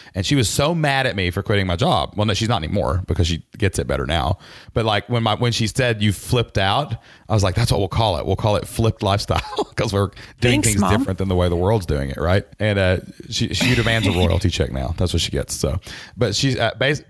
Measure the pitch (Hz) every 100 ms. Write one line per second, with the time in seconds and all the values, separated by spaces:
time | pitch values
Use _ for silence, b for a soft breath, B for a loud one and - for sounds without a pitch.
0 | B 95 92 139 104 - 143 170 147 135
1 | 131 98 87 98 - 101 92 87 160 104
2 | 65 101 104 92 113 107 80 95 64 90
3 | - 85 82 82 - - 98 - 64 69
4 | 65 82 67 - B B B 120 110 104
5 | - 120 113 107 120 110 110 - 123 110
6 | 104 90 - 101 - 104 95 120 113 113
7 | B B B 104 98 104 120 - 95 -
8 | 110 76 58 95 107 104 - - 113 -
9 | 101 101 - - - - - - 113 98
10 | 95 - B B 120 139 113 101 90 104
11 | 98 92 95 90 90 85 92 113 82 71
12 | 69 64 80 101 - - 107 101 92 90
13 | - - - 117 117 98 123 123 113 113
14 | 107 90 87 87 87 - 73 67 62 82
15 | 90 82 - 67 - - 69 87 B B
16 | B - 113 104 135 - 110 113 131 151